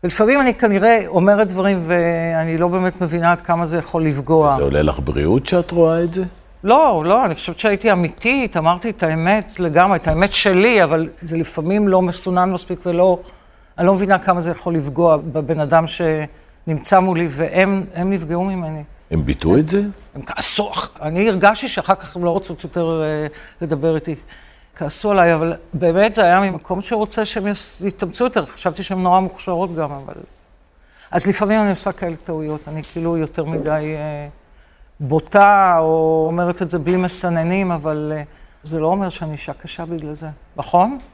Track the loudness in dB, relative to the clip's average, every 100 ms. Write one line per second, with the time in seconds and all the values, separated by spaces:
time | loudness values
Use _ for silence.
0 | -2 2 4 4 2 2 2 4 4 4
1 | 2 2 4 4 2 0 0 0 0 0
2 | 0 0 -2 -2 -2 0 0 0 -2 -2
3 | -4 0 2 0 0 -2 0 -4 -2 -2
4 | 0 -2 2 4 4 4 2 2 2 0
5 | -4 0 2 2 2 -2 0 2 4 4
6 | -2 -2 -6 -8 -20 -8 2 4 4 2
7 | 2 2 2 -2 -8 -2 -2 0 2 2
8 | 0 -2 -2 0 0 0 0 0 -4 -2
9 | -2 0 0 0 -2 -4 0 4 4 2
10 | 0 0 0 2 2 4 4 4 4 2
11 | -2 -8 -8 -6 -4 -6 -2 0 2 2
12 | 2 -2 -2 0 0 -2 -6 -8 -4 2
13 | 2 2 -4 -20 _ _ _ 0 2 2
14 | 2 0 2 0 -2 -4 -2 -2 -2 2
15 | 4 4 0 -6 -4 -4 2 2 0 -4
16 | -2 -2 -6 -12 _ _ -6 -4 4 4
17 | 4 0 -2 -4 -2 0 2 0 -4 -6
18 | -2 -2 -4 -4 -4 -4 -8 -10 -12 -20
19 | _ -4 -2 -2 2 2 4 0 -2 -8
20 | -18 -16 -12 -2 0 0 -2 -6 -8 -8
21 | -6 0 2 4 4 2 -4 -6 -2 -2
22 | -2 -4 -2 -2 -4 -12 -8 -4 -2 -2
23 | -2 -4 -6 -10 -20 -10 -6 -2 0 -2
24 | -4 -10 -12 -20 -20 _ _ -10 -8 -4
25 | 0 4 4 4 0 -4 -8 -2 0 4
26 | 2 4 4 4 2 -4 -6 -8 -4 -4
27 | -2 -4 -4 -2 -4 -4 -8 -6 -6 -4
28 | -8 -2 -2 -2 -4 -6 -6 -6 -6 -2
29 | 2 2 2 -6 -6 -4 -4 -4 -6 -8
30 | -14 -18 -20 _ _ _ _ _ _ _
31 | -6 0 2 2 2 2 2 0 -4 -6
32 | -8 -8 -8 -6 -6 -8 -8 -12 -10 -6
33 | -4 -2 -4 -4 -4 -4 -2 -2 -4 -6
34 | -8 -10 -12 -18 _ _ _ _ -20 _
35 | -2 -2 2 6 6 6 4 4 2 2
36 | 2 2 0 0 -2 -2 -4 -4 0 0
37 | 0 -2 -2 -2 0 0 -2 -2 -4 -4
38 | -4 -6 -10 -18 -20 _ -8 -2 0 0
39 | -2 -6 -10 -10 -12 -14 -12 -12 -10 -10
40 | -10 -12 -14 -16 -18 -12 0 2 2 -2
41 | -14